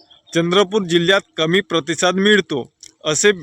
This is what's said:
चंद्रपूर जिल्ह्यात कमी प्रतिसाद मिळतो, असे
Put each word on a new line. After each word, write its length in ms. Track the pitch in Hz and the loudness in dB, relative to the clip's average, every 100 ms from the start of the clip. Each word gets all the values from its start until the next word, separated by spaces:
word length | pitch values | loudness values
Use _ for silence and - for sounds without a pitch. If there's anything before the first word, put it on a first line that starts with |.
| _ _ _ | _ _ _
चंद्रपूर 480 | 170 170 185 196 208 | -4 0 2 0 0
जिल्ह्यात 380 | 185 170 170 196 - - | 0 0 2 0 0 -6
कमी 240 | 160 180 | -2 0
प्रतिसाद 540 | 202 165 147 160 180 | 0 -4 -4 -2 0
मिळतो, 580 | 185 196 214 - 143 117 _ - _ | 0 2 2 2 -6 -8 _ -20 _
असे 280 | - 156 208 196 | -6 0 0 0